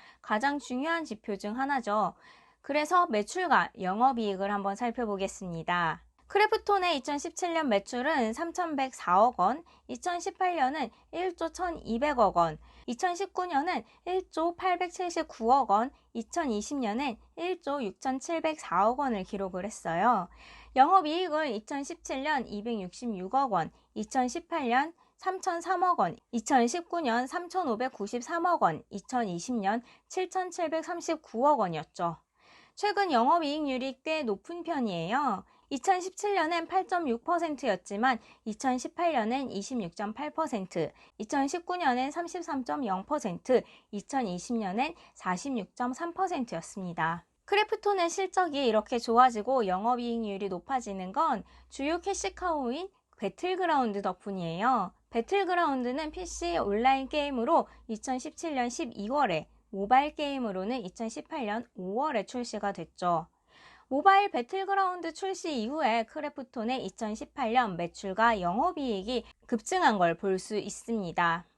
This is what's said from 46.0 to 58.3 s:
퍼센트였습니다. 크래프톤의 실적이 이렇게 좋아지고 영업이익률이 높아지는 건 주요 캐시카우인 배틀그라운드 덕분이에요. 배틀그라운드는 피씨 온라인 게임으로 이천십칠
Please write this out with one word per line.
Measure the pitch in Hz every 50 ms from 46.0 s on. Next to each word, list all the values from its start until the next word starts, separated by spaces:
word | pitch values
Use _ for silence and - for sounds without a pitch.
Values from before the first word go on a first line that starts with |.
| 339 339
퍼센트였습니다. | 339 - 381 349 359 277 240 - 180 165 - - - 202 185 175 165 170 160 160 170 175 - _ _ _ _
크래프톤의 | - 403 403 427 427 440 415 - 403 403 370 339 339
실적이 | 339 392 381 370 - 381 370 330 277 277 277
이렇게 | 233 214 214 214 - 262 233
좋아지고 | - 240 226 240 254 254 233 214 202 247 269 262 220
영업이익률이 | 185 180 185 208 233 254 240 240 240 233 233 226 208 196 190 208 196
높아지는 | 185 175 - - 262 254 233 208 196 190 185 185
건 | 190 277 330 320 247 196 - - - - - _
주요 | - - 269 294 339 339
캐시카우인 | - 392 392 381 - 392 370 - 359 359 320 294 262 233 254 311 370 392 _ _ _ _ _
배틀그라운드 | - 214 190 - - - 359 370 349 370 339 311 277 247 220 196 202
덕분이에요. | 196 190 185 - - 208 196 190 170 165 165 170 214 254 262 226 185 - - _ _ _
배틀그라운드는 | - 233 233 - 370 403 392 339 359 349 339 302 269 262 240 240 254 302 311 311
피씨 | 311 370 370 330 - - 349 349 339 311
온라인 | - 202 202 214 240 262 269 269 269 254
게임으로 | - 302 285 285 277 240 226 285 339 277 - - - - - -
이천십칠 | 220 208 - 269 254 254 - 311